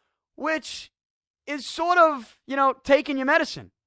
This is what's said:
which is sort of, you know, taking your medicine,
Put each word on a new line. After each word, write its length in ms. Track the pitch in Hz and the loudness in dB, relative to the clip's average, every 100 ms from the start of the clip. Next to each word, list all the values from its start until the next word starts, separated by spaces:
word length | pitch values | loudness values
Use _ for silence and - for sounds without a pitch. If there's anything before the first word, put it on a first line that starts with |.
| _ _ _ - | _ _ _ -8
which 540 | 294 311 - - - _ _ _ _ _ - | -4 -4 -6 -16 -18 _ _ _ _ _ -12
is 200 | 285 - | -10 -10
sort 320 | - 339 359 | -4 0 4
of, 400 | 320 277 220 _ - | 4 2 -8 _ -8
you 100 | 269 | 0
know, 180 | 269 262 | 0 0
taking 320 | - 285 285 269 | 2 2 2 -4
your 100 | 262 | 0
medicine, 440 | 320 - - 95 _ | 0 0 -6 -16 _